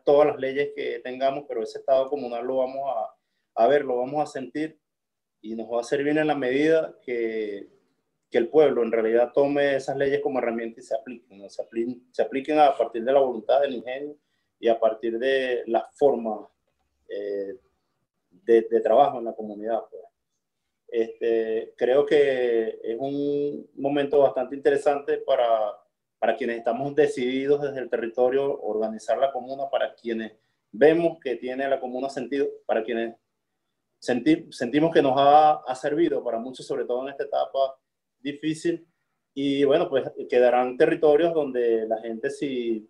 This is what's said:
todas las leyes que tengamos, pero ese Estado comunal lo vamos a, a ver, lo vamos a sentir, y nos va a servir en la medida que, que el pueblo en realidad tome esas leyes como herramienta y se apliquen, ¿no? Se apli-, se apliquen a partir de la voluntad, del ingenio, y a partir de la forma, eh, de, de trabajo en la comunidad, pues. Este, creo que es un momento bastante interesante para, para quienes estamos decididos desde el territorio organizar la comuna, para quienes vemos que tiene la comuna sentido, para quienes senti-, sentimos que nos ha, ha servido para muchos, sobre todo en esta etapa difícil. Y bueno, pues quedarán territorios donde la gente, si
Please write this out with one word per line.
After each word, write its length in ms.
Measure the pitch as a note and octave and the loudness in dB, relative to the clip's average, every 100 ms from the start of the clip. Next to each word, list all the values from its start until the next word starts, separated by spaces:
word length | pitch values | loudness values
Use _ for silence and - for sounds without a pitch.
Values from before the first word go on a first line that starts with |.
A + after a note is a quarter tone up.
| - | 4
todas 220 | D3 D3+ | 6 4
las 100 | C3 | 2
leyes 340 | C3 C3+ C#3+ | -4 -2 -4
que 260 | D3 C3 A#2+ | -4 -8 -8
tengamos, 440 | B2+ B2+ C3+ C#3 C#3+ | -10 -2 -2 -2 -8
pero 160 | A#2+ | -8
ese 180 | G#2+ - | -8 -8
Estado 280 | - C3+ C3 | 0 0 2
comunal 380 | C#3 A#2+ A#2+ B2 | -4 -6 -6 -4
lo 120 | C3 | -2
vamos 320 | B2+ C3+ C#3 A#2 | -2 -4 -6 -6
a, 680 | A2 - _ _ _ - | -6 -12 _ _ _ 2
a 40 | A#2 | 4
ver, 160 | D3 | 4
lo 140 | C3+ B2 | 2 -2
vamos 240 | B2+ D3 | -2 -2
a 40 | D3 | -4
sentir, 540 | C#3 B2 D3 D#3 - _ _ _ _ _ _ | -6 -10 -8 -8 -10 _ _ _ _ _ _
y 140 | G#2+ A2+ | -12 -10
nos 140 | A2 | -4
va 120 | A#2 | -4
a 20 | |
servir 340 | A#2+ C#3+ C#3+ D3+ | -2 -2 0 0
en 100 | D#3 | 0
la 80 | C#3+ | 0
medida 600 | B2+ C3 D3+ D#3+ D#3 - | 0 0 2 2 0 -10
que, 680 | - A#2+ A2+ A2 G#2+ G2 - _ _ _ _ _ _ | -8 -4 -4 -4 -6 -8 -14 _ _ _ _ _ _
que 80 | B2 | 0
el 100 | A2+ | 4
pueblo 360 | D3+ D3 B2 | 6 6 4
en 80 | A#2 | 0
realidad 400 | A2+ A2 A#2 A#2+ | 0 2 2 2
tome 420 | - C#3+ C#3+ C#3+ C3+ | 2 2 2 0 0
esas 220 | C3+ C#3 | -4 -2
leyes 240 | C#3 C#3+ | 0 0
como 180 | C#3+ C3 | -2 -2
herramienta 400 | A#2 A2+ A2+ A#2 | -2 -4 -6 -12
y 40 | |
se 120 | - A2+ | -8 -8
apliquen, 440 | - A#2+ _ G2 | -8 -16 _ -20
¿no? 100 | G2 | -16
Se 120 | - | -12
apli-, 400 | - A#2 A#2 B2 _ | -8 -4 -6 -6 _
se 100 | - | -4
apliquen 380 | A#2+ C3+ C3+ D3+ | -4 -4 -2 4
a 160 | D3 C3+ | 4 4
partir 260 | A2+ A#2+ | -2 -2
de 80 | A2+ | 2
la 80 | C#3 | 4
voluntad, 400 | C3+ A2+ - C3 | 2 -2 0 0
del 140 | C#3+ A#2+ | 2 -4
ingenio, 400 | A2 C3 D3 D3 _ _ _ _ | -8 -10 -10 -14 _ _ _ _
y 80 | A2+ | 0
a 120 | A2+ | 2
partir 380 | C3+ - A#2 A2+ | 2 0 -4 -2
de 460 | C3 C3+ B2+ A#2+ A2+ | 0 0 0 -4 -2
la 180 | A#2 - | -4 -4
forma, 540 | _ C#3+ A#2+ A2+ G#2+ G2+ _ _ _ _ _ _ | _ 2 2 -4 -8 -12 _ _ _ _ _ _
eh, 480 | G2+ G2+ G2+ G2 F#2+ _ _ _ _ _ _ _ | -10 -6 -6 -8 -12 _ _ _ _ _ _ _
de, 320 | _ - A2+ | _ 4 4
de 200 | A2+ A2+ | 4 0
trabajo 380 | A2 A2+ C#3 B2+ | 4 6 4 2
en 60 | A2+ | -8
la 80 | |
comunidad, 500 | A2 G#2+ G#2 G#2+ A2+ - | -10 -12 -10 -4 -4 -6
pues. 140 | - - _ _ _ _ _ _ _ _ | -18 -20 _ _ _ _ _ _ _ _
Este, 840 | A#2+ A2+ - A#2 A2+ A2 A2 - _ | -4 -4 -2 0 0 0 -4 -6 _
creo 260 | B2 C3+ | 2 2
que 760 | C#3+ D3+ C#3 C3 B2 A2+ A2 - | 4 4 4 2 0 0 -2 -6
es 140 | G#2+ A#2 | -8 -6
un 720 | C#3 C#3+ C#3+ C#3+ C#3+ - - - | -4 -4 -2 -2 -4 -6 -14 -6
momento 440 | C#3 C#3+ C#3 D3 | -2 0 2 4
bastante 340 | C3+ C3 B2 C#3 | 4 2 -6 0
interesante 600 | D3 C#3 D3+ C#3 D3 D3 | 0 2 2 -2 -2 -4
para, 600 | - C3 A#2+ A2+ G#2 G2 _ _ _ _ | 0 0 2 2 0 -6 _ _ _ _
para 180 | A2+ - | -2 -2
quienes 220 | A#2+ A#2 | -4 -4
estamos 380 | B2 A#2+ C#3 C#3+ | -4 -2 -2 2
decididos 680 | C#3+ C#3 B2 C3 C3+ C#3+ | 2 2 -4 -2 0 0
desde 180 | C#3+ C3+ | 0 -6
el 120 | B2 | -4
territorio 680 | A#2 A2+ A#2+ B2+ C3+ C#3 - | -4 -4 2 2 2 0 -4
organizar 580 | - G#2+ A2 A2 - A2+ | -4 -4 -4 -6 -4 0
la 120 | C#3 | 0
comuna, 380 | C3+ B2 C3+ C#3 | -2 -10 -10 -4
para 240 | A#2+ - | -4 -4
quienes 400 | - A#2 A2+ A2 - _ _ _ | -6 -8 -6 -8 -14 _ _ _
vemos 480 | G#2 C#3+ E3 E3+ E3 | 4 4 4 0 -2
que 160 | C3 A#2 | -6 -6
tiene 340 | B2+ B2+ C3+ | -6 -6 -2
la 100 | C3 | -2
comuna 300 | B2+ B2+ C3+ | -4 -6 -6
sentido, 380 | C3+ A#2+ C#3 C#3+ - - | -8 -6 -2 -4 -6 -4
para 180 | A2 | -2
quienes 320 | A2 A2+ A#2 A2+ _ _ _ _ _ _ _ _ | -2 -4 -6 -8 _ _ _ _ _ _ _ _
senti-, 520 | - B2 D#3 E3 - | -4 -2 2 0 -2
sentimos 400 | - B2 C#3+ E3 | -8 -2 0 2
que 120 | E3 | 4
nos 100 | C#3 C3 | 2 4
ha, 460 | C#3+ D3 D3+ D3+ | 6 8 6 4
ha 140 | - - | -2 -6
servido 480 | D3 D3 E3 C3 | -4 0 0 0
para 160 | A#2+ A2+ | -4 -6
muchos, 260 | B2 B2+ - | -8 -12 -8
sobre 200 | C3 B2 | -6 -2
todo 180 | B2 | -4
en 60 | C3+ | -4
esta 160 | C#3 C#3 | -8 -6
etapa 520 | C3+ C3 C3+ C3+ - _ _ _ _ | -4 -2 0 -2 -4 _ _ _ _
difícil. 680 | C#3 C#3+ D#3 D#3 E3+ E3 - _ _ _ _ - | -12 -6 -6 -4 -4 -4 -10 _ _ _ _ -6
Y 280 | C#3+ C#3 C#3 | -2 2 4
bueno, 220 | D#3 F3 | 4 2
pues 200 | C3 - - B2 | -2 -4 -10 0
quedarán 480 | B2 B2 B2 B2+ B2+ | 4 6 4 0 2
territorios 600 | D#3+ D#3 D#3 D3 E3+ E3 | 2 4 4 6 4 0
donde 520 | C#3 B2 A#2+ A2+ A2 | -2 0 2 2 0
la 120 | A2+ | -4
gente, 320 | A#2 A2+ C#3 | -4 -6 -6
si 580 | C#3 D3 B2+ A#2 A2 G#2+ | -6 -6 -4 -4 -4 -6